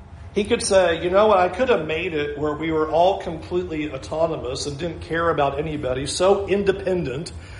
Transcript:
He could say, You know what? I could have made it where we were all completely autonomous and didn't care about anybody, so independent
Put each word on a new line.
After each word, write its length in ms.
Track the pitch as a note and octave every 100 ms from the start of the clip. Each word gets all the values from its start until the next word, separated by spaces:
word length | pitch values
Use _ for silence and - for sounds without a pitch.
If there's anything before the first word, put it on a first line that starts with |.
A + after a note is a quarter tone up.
| - - -
He 100 | G3
could 180 | G#3 A#3
say, 420 | - F#3+ F3 E3
You 60 | F3
know 180 | F#3+ A3
what? 120 | G3
I 100 | F3+
could 200 | - B3+
have 160 | G#3 D#3
made 280 | D#3+ F#3
it 240 | D#3 D3 D3
where 160 | D3+
we 180 | D3 D#3+
were 180 | D#3+ D#3
all 300 | D#3 F3+ F#3+
completely 720 | F#3 D#3+ - F3+ F3+ D#3 D3
autonomous 760 | C3+ - D#3 E3 C#3+ A#2+ C#3 C#3+
and 100 | C#3
didn't 240 | E3+ D#3+
care 280 | - E3 E3+
about 300 | D3+ C#3 C#3
anybody, 460 | D#3 D3 C3 B2+ C#3
so 420 | - F#3 G3 G3
independent 840 | G3+ F#3+ - F#3+ F#3 C#3+ B2+ E3+ - - -